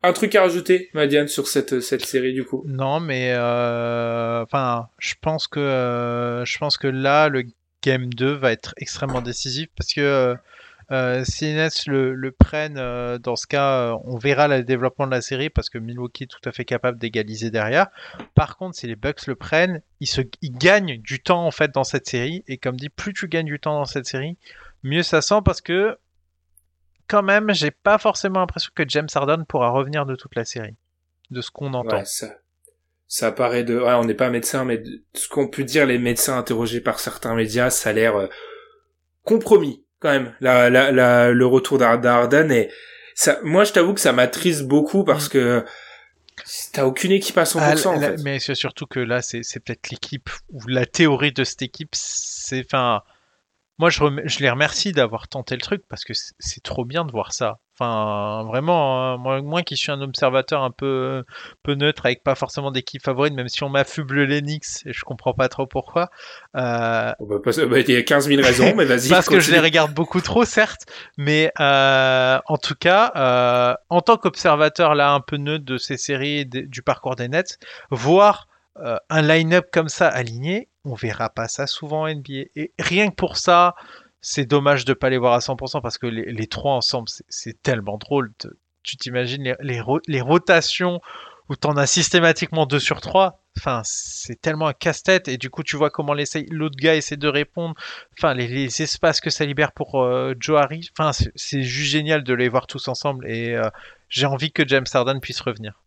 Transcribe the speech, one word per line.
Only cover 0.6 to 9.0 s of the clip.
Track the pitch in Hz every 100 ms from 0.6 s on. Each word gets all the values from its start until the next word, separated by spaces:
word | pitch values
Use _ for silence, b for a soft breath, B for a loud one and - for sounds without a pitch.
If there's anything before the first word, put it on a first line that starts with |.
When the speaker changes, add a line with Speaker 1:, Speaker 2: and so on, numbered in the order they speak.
| 175 185 180
Speaker 1:
Madiane, | 156 147 147 147
sur | - 139
cette, | 143 135 127
cette | 120 131
série, | - 135 127
du | 131
coup ? | 123 131 156
Speaker 2:
Non, | 131 135 151
mais, | 165 131 127
euh, | 123 120 120 120 120 117 117 117 117 117 117
enfin, | 113 139 127 120 117 _
je | - -
pense | - 156 -
que, | 147
euh, | 143 131 123 120 120 120 120 120
je | 123 -
pense | 151 -
que | 139
là, | 131 135 143 156
le | 135 123 - _ _
game | - 131 123
deux | 120 131
va | 143 131
être | 113 - -
extrêmement | - -